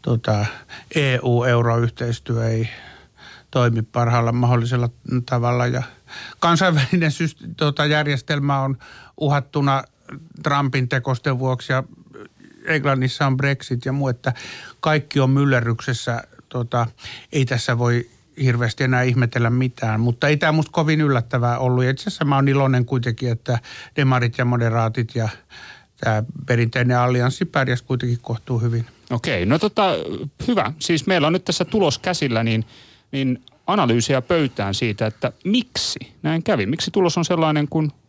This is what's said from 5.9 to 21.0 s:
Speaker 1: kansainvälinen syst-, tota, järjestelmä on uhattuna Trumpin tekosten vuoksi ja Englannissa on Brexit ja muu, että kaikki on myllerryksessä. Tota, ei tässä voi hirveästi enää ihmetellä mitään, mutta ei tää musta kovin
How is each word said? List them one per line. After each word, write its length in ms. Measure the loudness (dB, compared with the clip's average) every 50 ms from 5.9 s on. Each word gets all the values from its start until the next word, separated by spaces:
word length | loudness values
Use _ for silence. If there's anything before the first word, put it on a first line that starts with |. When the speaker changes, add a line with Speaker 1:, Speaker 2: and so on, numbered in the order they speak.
| -12 _ _ -20 -18 -18 -18 -18 -6 _
Speaker 1:
kansainvälinen 720 | 2 2 4 4 4 4 4 2 2 2 2 2 2 0
syst-, 440 | 0 -2 -4 -4 -4 _ -14 -14 -4
tota, 300 | -2 -2 0 0 0 0
järjestelmä 760 | 2 2 2 2 0 -2 -4 -2 -2 -2 -2 0 0 0 0
on 180 | 0 -2 -4 -6 -8 -20 -20 -20 -20 -20 _
uhattuna 680 | -4 0 2 2 0 0 -2 -2 0 2 2 0 0 -2 _ _ _ _ -18 -18 -18 -18 -20 -20 -6
Trumpin 460 | -2 0 0 2 0 0 0 0 0 0
tekosten 500 | -2 -2 0 -2 -4 -2 -2 -4 -2 0
vuoksi 340 | 0 -2 -2 -4 -2 -2
ja 100 | -2 -2 -2 -6 -16 -20 -20 -20 -20 -20 -20 -20 _ _ -20 -20 -20 -12 -4
Englannissa 600 | -2 -2 0 2 2 2 2 0 0 0 0 0
on 100 | 0 2
Brexit 480 | 2 0 0 -2 -2 -4 -6 -6 -4 -4
ja 80 | -4
muu, 160 | -4 -2 -2 -2
että 240 | -4 -2 -4 -4 -4 -4 -10 -14 -16 -16 -18 -20 -14 _
kaikki 400 | 0 2 2 2 0 0 0 2
on 100 | 4 4
myllerryksessä. 960 | 4 4 4 4 4 2 2 0 -2 -2 -2 -4 -4 -4 -4 -4 -6 -6 -8 _ -20 -20 -20 _
Tota, 380 | -6 -6 -4 -2 0 -2 -2 -2 -4 _ -18 -16 -16 -16 -18 _
ei 120 | -2 -2 0
tässä 340 | 0 0 -2 0 0 0 2
voi 320 | 2 2 2 0 -2 -4 -16 _ _ _ _ -2
hirveästi 420 | 0 0 2 2 0 -2 0 0 0
enää 180 | 2 2 2
ihmetellä 480 | 2 2 2 2 2 0 0 0 0 2
mitään, 500 | 2 2 0 -2 -2 -4 -4 -2 0 2
mutta 280 | 2 0 0 0 2 2
ei 80 | 2
tää 160 | 2 2 2
musta 200 | 2 2 0 0
kovin 280 | 0 0 2 2 2 2